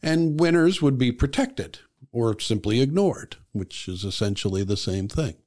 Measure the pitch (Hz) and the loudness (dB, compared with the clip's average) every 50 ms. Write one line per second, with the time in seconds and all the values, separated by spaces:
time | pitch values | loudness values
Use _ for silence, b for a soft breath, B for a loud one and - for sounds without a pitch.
0 | - 160 160 165 165 160 151 151 170 170 165 175 160 170 190 - 156 143 139 123 | 0 0 2 2 2 2 2 2 2 4 4 6 4 4 4 4 2 2 4 4
1 | 127 123 120 - - 139 143 - 269 254 262 - - - - - - _ _ _ | 2 0 2 0 -2 -2 0 0 -2 -2 -2 -8 -10 -10 -10 -20 -20 _ _ _
2 | - - - 117 117 113 107 104 - - 113 104 - 104 107 117 131 135 151 185 | -20 -8 -4 0 0 0 0 -2 -2 -2 -2 -2 0 0 2 2 2 2 2 2
3 | 202 190 - - - - - - - _ _ 104 92 - - - - - 92 90 | 2 2 0 -2 -8 -16 -18 -20 -20 _ _ -8 -8 -8 -10 -14 -10 -10 -8 -6
4 | 98 98 92 - 110 101 101 - - 104 95 95 98 95 104 98 - - 92 98 | -6 -6 -4 -2 -2 -2 -2 -2 -2 -2 -2 -2 -2 -2 -2 -4 -2 -4 -4 -4
5 | 95 104 - - 156 120 78 _ _ | -4 -4 -4 -4 -4 -4 -6 _ _